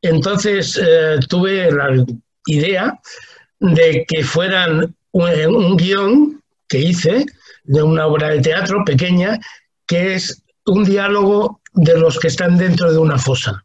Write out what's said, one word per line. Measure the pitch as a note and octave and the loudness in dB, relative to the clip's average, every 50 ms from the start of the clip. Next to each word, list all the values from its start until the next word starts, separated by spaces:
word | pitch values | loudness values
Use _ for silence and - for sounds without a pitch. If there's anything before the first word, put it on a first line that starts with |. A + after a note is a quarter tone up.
| - | 0
Entonces, | F3 D#3+ D#3 C3 G3 G#3 G3 G3+ G#3 G3+ G3 E3 - - - F#3+ | 0 0 0 0 0 -2 -2 -2 0 -2 -2 -2 -4 -4 -2 2
eh, | E3 E3 E3 D#3 D#3 D#3 D3 B2+ - | 4 4 4 4 2 0 -2 -2 -2
tuve | - F3+ F3+ F#3+ G3 F#3+ F3+ E3+ | 0 -2 0 0 -2 0 0 0
la | D3 C#3+ C#3 C#3 C3 C3 B2+ - A#2+ A2+ _ _ _ _ _ | 0 0 0 0 2 0 0 0 -4 -14 _ _ _ _ _
idea | - D3+ D3 D3 F3+ G3 F3+ G3+ C4 - - _ - - - - - - - _ _ _ _ | -4 -2 -2 0 0 -2 -2 -2 -4 -6 -8 _ -20 -20 -20 -20 -20 -20 -20 _ _ _ _
de | - F#3+ D#3+ D#3+ E3 E3 D#3 D#3+ E3 - | 0 2 4 4 4 4 4 0 -2 -4
que | E3 D#3+ C#3+ | -4 -4 -4
fueran | C3 - D#3+ F3+ F#3 F#3+ F#3 F3+ E3+ D#3+ D#3 E3+ E3+ - _ _ _ - | -2 -2 -2 -2 0 0 0 0 0 0 -2 -2 -4 -6 _ _ _ -2
un, | F#3+ E3+ F3 E3+ D3+ D#3 D#3+ G#3 | -2 0 0 0 0 0 0 2
un | A#3 G3 E3+ G3 | 2 2 2 2
guión | E3+ E3+ F#3 G3 G3 G3 G3 A#3 D4 D4+ D4 - - _ _ _ _ _ | 2 0 0 0 -2 0 2 2 2 2 0 -2 -12 _ _ _ _ _
que | _ - C3 | _ -4 -2
hice | C#3+ E3+ F3+ F3 - D#3+ F#3+ B3 D4 C#4+ - _ _ - - _ _ | -2 0 -2 0 0 0 0 0 -2 -4 -8 _ _ -20 -20 _ _
de | - C#3 D3+ D3+ | 0 0 2 2
una | D#3 D#3+ D#3+ D#3 | 2 0 0 0
obra | D#3 D3+ D3+ D3+ D3+ | 0 0 0 -2 -2
de | D#3 D3 | 0 0
teatro | C3 D#3+ D#3 F3+ G3 - F#3+ G#3 G3 | 0 0 0 -2 -2 -2 -4 -2 -2
pequeña, | E3 C#3+ B2+ F3+ F3+ F3+ F3+ F3+ G3+ A3 A3 - - - - _ _ _ _ _ | 0 0 0 0 2 0 0 0 -2 -4 -6 -8 -14 -20 -20 _ _ _ _ _
que | - E3+ F3 F3+ F#3+ F#3+ | -4 -4 -2 -2 -2 -4
es | F#3 F3+ - - _ _ _ _ _ _ | -6 -6 -8 -12 _ _ _ _ _ _
un | - F#3+ G3 G#3+ | -2 0 0 2
diálogo | F#3+ G3 G3+ G3 G3+ G3+ G#3 G3+ F#3+ G#3 G3+ G#3 G3+ - _ _ _ _ | 2 0 0 0 -2 0 0 0 0 0 0 -2 -4 -6 _ _ _ _
de | F#3 E3 D#3+ E3+ E3 | 0 4 4 4 4
los | E3 D#3+ - - | 4 2 0 0
que | - E3 | -2 -2
están | - - F#3 F3 F3 | -2 -2 0 2 2
dentro | F3 F3+ F#3 E3+ - F3+ E3+ | 2 2 2 0 0 2 2
de | D#3+ | 2
una | D#3+ D#3+ D#3 D3 C3 | 2 2 2 0 0
fosa. | - C3+ C3 B2 - A#2+ G#2 G2 | 0 -2 -2 -2 -2 -6 -8 -8